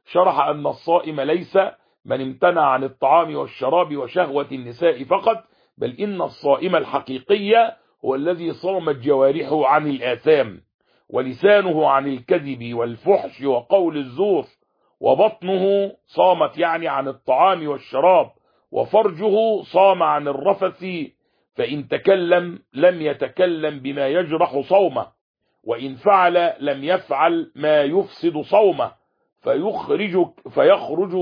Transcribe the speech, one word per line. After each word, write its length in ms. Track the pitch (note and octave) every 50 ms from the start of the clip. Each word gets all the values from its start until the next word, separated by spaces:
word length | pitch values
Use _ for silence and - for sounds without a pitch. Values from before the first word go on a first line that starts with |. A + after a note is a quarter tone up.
| _
شرح 340 | - - F3 F#3 F#3+ C#3+ C#3+
أن 280 | C#3 D3+ D3+ D3 C#3+ C#3+
الصائم 540 | B2+ - - E3+ E3 F3+ - D#3 D#3 C#3+
ليس 360 | C3+ D3 D#3+ F3+ E3+ - - F#3+ F#3+ - - _ _ _ _ _ _
من 160 | - B2+ C3
امتنع 400 | C3 C3 B2+ - F#3 F3 F3 E3
عن 220 | D3+ C3+ C3 C3 C3+
الطعام 520 | C3 - _ C#3+ C3+ D3+ E3+ E3 D#3 D3
والشراب 640 | C#3 C#3 C3 - - B2+ C3 D#3 F3 F3 D3+ D3 C#3
وشهوة 500 | B2+ A#2 - F3+ F3+ C#3+ C#3 C#3+ C#3 A#2+
النساء 520 | C3+ C3 B2 A#2+ A#2+ - E3+ E3 C#3+ B2 C3+
فقط، 400 | C3 F3 G3 - A3+ A3+ A3+ - _ _ _ _ _ _ -
بل 140 | - B2 A#2 -
إن 220 | G3+ G#3 G3 F3
الصائم 540 | D#3 C3 - - - C#3+ C#3 - E3 F#3 F3+
الحقيقي 1000 | D#3+ C3+ - C3 C3+ - - C3 B2+ - - G3+ G#3+ G3+ G3+ A3 A#3 A3+ A3+ - - _ _ _ _ -
هو 100 | B2+ C3
الذي 380 | C3+ D3 E3+ F3+ E3 E3+ E3 C#3
صامت 420 | - E3+ F#3 F#3+ F#3 E3 D#3 C#3+
جوارحه 720 | B2 A#2 D3 C#3 C3+ C3+ C3+ C#3+ E3 C#3+ C3+ D#3 D3+ C#3 C3
عن 220 | D3 D3+ D3+ D3
الآثام، 720 | C#3 B2 A#2 B2+ A#2+ A#2 - D#3 D#3 C#3+ B2 G#2+ F2+ E2+ _ _ _ _ _ _ _ _ _ _
ولسانه 800 | G#2 B2 C3 C3 B2 - E3+ G3+ G#3 G3+ F#3+ F#3 D#3 D#3 D3+ C#3+
عن 180 | C#3 C3+ C#3 C#3+
الكذب 640 | C3+ A#2+ A#2+ - F3+ E3+ C#3+ C#3 C3 A#2 A#2 A#2+ A#2+
والفحش 680 | A#2 A#2+ A#2+ A#2 A2 - F3+ G3+ - - C3 - -
وقول 560 | C3+ C#3 B2+ A#2+ B2 - G3 G3 F3 E3 D#3 D3
الزور، 480 | C#3 B2+ A#2+ D3+ G3 G#3 F#3 D3+ B2 - _ _ _ _ _ _ _ _ _ _
وبطنه 920 | - A#2+ C3+ C#3+ G#3 G#3+ - - F3 F3+ G3 F3+ F#3+ G3 G3 G3+ G3 G3 - _ _
صامت 520 | _ - D#3+ F3 F#3 F3+ E3 D3+ C3+ - -
يعني 300 | E3+ E3 E3+ E3 E3 D#3
عن 200 | C#3 C#3 C#3 C3+
الطعام 600 | C3+ - _ - B2+ C#3 F3 G3 F#3+ E3+ D#3 D3
والشراب، 640 | C#3 B2+ - - - C3 D#3 F#3 F#3 E3 C3+ B2+ - _ _ _ _ _ _ _
وفرجه 920 | - - B2 - F3+ G#3+ A3 G3 E3 D#3 G#3 G#3+ G3 G#3+ A3+ A3+ G#3+ F#3
صام 420 | D3+ - - F3+ G3 G3 F#3+ F3+ E3
عن 240 | D#3 D3+ D3 D3 D3
الرفث، 580 | C#3+ C3+ C#3+ G3 F#3+ - F#3+ F#3 F#3 - F3 F#3+ F3+ E3 C#3+ - _ _ _ _ _ _ _ _ _
فإن 340 | - B2 A#2+ C#3+ D3 B2+ -
تكلم 720 | D3 C3 - F#3+ G3 F#3+ F3 E3+ F3+ F3 F3+ F3 E3+ - - _ -
لم 280 | C3 D#3+ F3+ F3+ E3
يتكلم 800 | D#3 D3 C3+ - C#3+ A#2 - - F#3 F3+ E3+ D#3 D#3 D3+ D3 C#3
بما 280 | B2+ C#3 C#3 C#3+ C#3 C3+
يجرح 520 | D3+ F3+ F3+ D3 D#3+ D#3+ F3 - B2+ C#3+
صومه، 480 | C3+ - F#3 G3+ G3 D#3+ C3 A#2+ - - _ _ _ _ _ _ _ _ _ _ _
وإن 320 | A2+ A#2 A#2 C3 C3+ C3
فعل 580 | A#2+ - G3+ G3 F#3+ F3+ F3 F3 F3 F3 E3 - -
لم 240 | C3+ D3 C#3 C3+ C3+
يفعل 680 | D#3+ F#3 F#3 - - C#3+ C3+ D#3 E3+ E3+ E3 D#3 - _
ما 260 | C3 D3+ D3+ D3+ D3+
يفسد 600 | C#3+ C#3+ D#3+ G3 F#3+ - - - - E3+ D#3 D#3
صومه، 500 | C#3+ - F#3+ G#3 G#3+ F#3+ E3 C#3 A#2+ - - _ _ _ _ _ _ _ _ _
فيخرج، 880 | - - B2 C#3 F3+ A3 - - - - C#3+ E3+ G#3 G3 F3 F#3 E3+ - - _ - C3
فيخرج 640 | - C#3+ C#3 E3 G3 F3+ - - D3+ E3+ G3+ F3+ F3 F#3